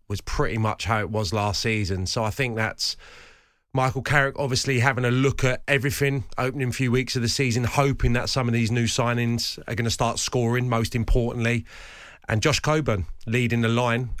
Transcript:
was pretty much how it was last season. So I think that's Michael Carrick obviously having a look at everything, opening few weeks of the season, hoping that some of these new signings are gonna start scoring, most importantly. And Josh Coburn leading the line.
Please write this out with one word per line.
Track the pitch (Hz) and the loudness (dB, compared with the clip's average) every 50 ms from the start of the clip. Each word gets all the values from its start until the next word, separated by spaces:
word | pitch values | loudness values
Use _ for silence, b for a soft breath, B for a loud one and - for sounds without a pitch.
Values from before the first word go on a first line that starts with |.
| _ | _
was | - 101 - | -8 -8 -8
pretty | - - - - 147 76 104 113 | -6 -4 -2 0 0 0 0 0
much | 110 107 - - - | 0 -2 -2 -2 -2
how | - 113 107 | 0 0 0
it | 101 - | 0 -2
was | 107 107 107 - 110 | -2 -2 -2 0 0
last | 104 101 104 95 - | 0 0 0 0 -2
season. | - 117 110 107 101 90 95 92 92 | -2 0 0 0 0 0 -2 -2 -2
So | 92 - 120 110 | -2 -2 -2 -2
I | 107 | -2
think | - - 131 120 110 | 0 -2 -2 -2 -2
that's | 113 110 101 - - - - - B B B B B B B B B B B B B B _ - | -2 -2 -2 -2 -4 -4 -4 -6 B B B B B B B B B B B B B B _ 0
Michael | 127 131 127 117 135 - | 2 2 2 0 -2 -2
Carrick | - 143 147 135 139 - | 2 2 4 2 2 0
obviously | - 143 123 127 117 - 139 131 120 | -2 -2 0 0 0 0 0 2 2
having | 120 139 120 123 123 | 2 2 2 2 2
a | 120 | 2
look | 123 131 135 135 - - 131 | 2 2 2 2 2 2 0
at | 127 127 - - | 0 0 -2 0
everything, | - 143 127 117 123 - - 143 139 139 131 - - - | 0 0 2 2 0 -2 0 0 0 0 -2 -4 -6 -4
opening | - 127 131 131 147 127 123 | -4 -2 -2 -2 -2 -2 -2
few | 110 - 135 120 | 0 0 0 2
weeks | 120 131 127 - - | 2 0 0 0 -2
of | 127 117 | -2 0
the | 117 | 0
season, | - - 135 123 110 127 120 | 0 0 0 0 0 0 0
hoping | 110 - 147 139 139 127 - - 123 120 | 0 2 2 2 2 2 2 2 2 2
that | 123 - - | 0 0 -2
some | - 135 123 | -2 0 0
of | 117 117 | 2 2
these | 117 117 104 | 2 2 2
new | 120 117 117 | 2 0 0
signings | 113 - - 120 120 120 120 120 117 117 113 - - - - - | 0 0 0 0 0 0 0 0 0 0 -2 -2 -6 -8 -8 -8
are | - 104 | -6 -4
gonna | 110 117 113 | -2 -2 -2
start | - - 123 113 - - | 0 0 0 0 0 -2
scoring, | - - - 127 117 117 120 127 123 123 | -4 -2 0 0 0 2 0 0 0 0
most | 117 113 117 - - | 0 0 0 0 -2
importantly. | 117 110 - - 127 117 117 - 120 113 117 120 117 B B B B B B B B B B B B B - | -2 2 4 4 4 4 2 0 0 0 0 0 0 B B B B B B B B B B B B B -2
And | 110 107 - | 0 2 2
Josh | 156 127 - | 2 2 2
Coburn | - 147 151 160 139 120 107 92 - - - - - | 2 2 2 2 2 2 0 0 -2 -4 -8 -10 -4
leading | 113 113 127 120 113 120 117 | -2 0 0 2 2 2 2
the | 117 113 | 2 2
line. | 117 120 123 120 117 123 127 113 - - | 2 2 2 2 0 0 -2 -4 -4 -2